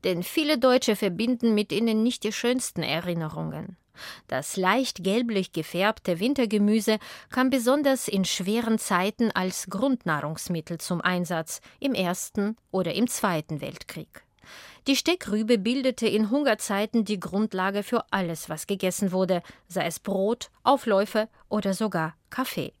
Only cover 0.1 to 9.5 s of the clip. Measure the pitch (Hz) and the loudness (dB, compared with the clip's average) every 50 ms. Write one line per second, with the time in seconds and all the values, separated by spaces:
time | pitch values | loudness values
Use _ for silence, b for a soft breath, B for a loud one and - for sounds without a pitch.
0.1 | 185 170 175 - - - 311 294 311 254 240 262 247 254 - - 214 190 - 196 | -2 0 -2 -2 -2 0 2 2 2 4 6 6 6 6 4 2 0 2 0 -2
1.1 | 175 165 220 233 254 233 - 233 220 208 208 - - 190 233 226 220 220 220 247 | 0 0 0 0 0 2 2 2 4 4 2 0 0 0 2 2 2 2 2 2
2.1 | 240 - - 214 214 - - 240 254 262 247 - - - 160 - 143 160 170 175 | 0 0 -4 -4 -4 0 0 0 0 0 -2 -4 -4 -4 -2 -2 -2 -2 -2 -2
3.1 | 175 165 160 156 160 160 165 160 - 151 - - 185 _ _ _ B B B B | -4 -4 -4 -6 -6 -6 -6 -6 -6 -8 -10 -12 -14 _ _ _ B B B B
4.1 | B B B _ - 131 151 - - 190 185 180 202 247 269 240 - - 175 190 | B B B _ -6 -6 -6 -6 -4 0 2 4 4 4 2 -2 -4 -4 -2 0
5.1 | 196 233 254 233 220 196 185 - _ 165 156 - - 175 190 208 226 - _ - | 0 0 0 0 0 -2 -2 -2 _ -6 -6 -4 -2 0 0 0 0 0 _ -2
6.1 | 175 160 196 247 285 277 247 208 208 214 202 208 214 226 202 - 220 214 B B | -2 0 0 0 2 2 0 2 2 2 4 4 4 4 4 2 0 0 B B
7.1 | B B B B - 254 254 262 247 269 226 240 262 294 294 277 269 254 - - | B B B B -2 0 2 2 2 2 4 4 2 4 4 2 2 2 0 -2
8.1 | - 190 185 - - - 190 185 214 233 240 226 220 226 - - 208 175 180 202 | 0 0 0 0 0 -2 -2 0 0 0 2 2 0 0 0 0 0 2 2 0
9.1 | 220 - 233 220 - - 185 185 | 0 0 0 0 0 0 -2 -2